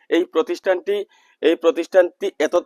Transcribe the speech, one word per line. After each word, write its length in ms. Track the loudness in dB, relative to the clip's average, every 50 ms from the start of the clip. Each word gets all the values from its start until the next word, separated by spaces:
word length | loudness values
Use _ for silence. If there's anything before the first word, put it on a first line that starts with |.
| _ -2
এই 160 | -2 0 0
প্রতিষ্ঠানটি, 800 | 0 -2 -4 -2 -2 -6 -6 -4 -2 -2 -2 -4 -4 -6 -6 -6 -10 _ _ _ _ _ _
এই 140 | 0 0 0
প্রতিষ্ঠানটি 760 | 2 0 0 0 0 -4 0 2 2 2 2 0 _ -8 -6 -4 -2
এতদ 240 | -2 0 0 -2 -2